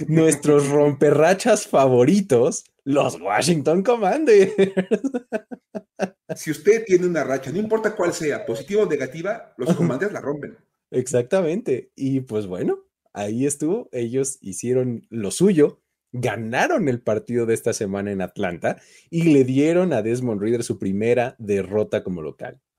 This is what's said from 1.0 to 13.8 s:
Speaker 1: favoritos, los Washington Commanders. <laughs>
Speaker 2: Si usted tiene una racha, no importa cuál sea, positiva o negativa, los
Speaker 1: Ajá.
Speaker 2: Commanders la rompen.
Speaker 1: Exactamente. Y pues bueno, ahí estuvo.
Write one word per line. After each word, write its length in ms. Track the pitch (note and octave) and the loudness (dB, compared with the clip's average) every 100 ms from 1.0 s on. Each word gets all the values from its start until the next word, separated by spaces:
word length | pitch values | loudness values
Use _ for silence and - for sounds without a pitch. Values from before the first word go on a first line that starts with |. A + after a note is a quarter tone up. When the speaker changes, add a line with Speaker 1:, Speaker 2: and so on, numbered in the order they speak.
| D3+ C#3+ D#3+ F#3+ B3 G#3 - | 4 4 4 2 2 0 2
Speaker 1:
favoritos, 960 | C#3+ C3+ B2+ C3 G3+ F#3+ A#2+ C#3 - - _ | 2 4 6 6 4 4 2 2 -2 -10 _
los 380 | - D3 C3 - | -2 0 0 -2
Washington 640 | F#3 - C3 E3 C3+ F3+ | -2 0 2 2 2 2
Commanders. 680 | F#3+ A#3 F#3+ C4+ D4+ G3+ F#3+ - | 2 2 2 0 6 6 6 2
<laughs> 40 | G3 F#3+ F#3 G#3 C4+ B3 - A3 - A#3+ _ G#3+ - - F#3+ - - D#3 | 0 0 -2 -2 -2 -6 -8 -12 -10 -20 _ -16 -16 -8 -8 -8 -14 -10
Speaker 2:
Si 140 | D#3+ | -8
usted 340 | D3 G3+ A3+ | -2 2 2
tiene 220 | A3 F3 F3+ | 2 0 0
una 180 | D#3+ | -2
racha, 260 | C3 C3+ C3+ | -2 -4 -4
no 80 | E3 | -6
importa 380 | A3 A3 G#3+ G#3 | -2 -2 -2 -2
cuál 160 | F3 | -4
sea, 320 | E3+ D#3 A#2 | -2 -4 -4
positiva 380 | - A2+ B2+ G3+ | -4 -8 -4 -2
o 40 | G3 | 0
negativa, 680 | C#3 C3 D#3 F#3 A#3 - - | -2 -4 -8 -8 -8 -10 -6
los 140 | B2+ | -2
Speaker 1:
Ajá. 80 | F3+ | 0
Speaker 2:
Commanders 340 | E3 C#3 G#3 | 0 -2 -4
la 80 | C#3 | -6
rompen. 360 | A#2+ D3 - - _ _ _ | -8 -8 -10 -16 _ _ _
Speaker 1:
Exactamente. 1000 | C3 B2 B2 A#2+ F#3+ D#3+ F#3+ F#3+ B2 - - | -6 -2 -2 0 0 0 -2 -4 -6 -6 -8
Y 240 | C3+ C3+ | -4 -4
pues 260 | B2+ G#2+ G2 | -4 -6 -6
bueno, 380 | F2+ E3 G4 - _ _ | -4 -4 -4 -8 _ _
ahí 340 | - G#2 A#2 C#3+ | -8 -6 -2 -2
estuvo. 420 | C#3 D3+ A3+ | -2 -4 -4